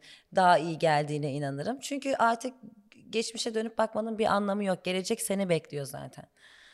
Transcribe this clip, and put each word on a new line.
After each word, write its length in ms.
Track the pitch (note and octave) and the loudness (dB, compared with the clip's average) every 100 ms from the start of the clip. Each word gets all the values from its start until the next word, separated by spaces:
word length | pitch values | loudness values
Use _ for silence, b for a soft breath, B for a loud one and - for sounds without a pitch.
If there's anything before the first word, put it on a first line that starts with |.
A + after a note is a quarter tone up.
| B B B - | B B B 4
daha 220 | F3+ E3+ | 6 6
iyi 200 | E3 D#3 | 4 0
geldiğine 520 | D#3+ D3+ D3+ D3 D3 | 2 2 2 -2 -4
inanırım. 480 | C#3 C#3 C#3 F3 C4+ | -4 -4 -4 -6 -6
Çünkü 360 | - C#4+ C4+ C4+ | -6 -6 -2 2
artık 380 | A3+ A#3 C4 B3+ - - _ - - | 2 2 -4 -10 -20 -20 _ -20 -6
geçmişe 440 | A3+ A3 A3 A#3+ | -4 -4 -4 -6
dönüp 240 | A3 A3+ - | -4 -4 0
bakmanın 400 | A3 G#3+ A3+ G#3+ | -2 -2 -4 0
bir 80 | G#3+ | 2
anlamı 380 | G3 G3+ G3+ | 2 2 0
yok. 200 | G3 F#3 F#3 | 0 -2 -2
Gelecek 360 | F#3 F3+ A3+ | -4 -2 -4
seni 280 | - G3 F#3+ | -2 -2 0
bekliyor 360 | E3 - - C3+ | 0 -2 -8 -8
zaten. 400 | C3+ C3+ - - _ b b b | -10 -14 -16 -20 _ b b b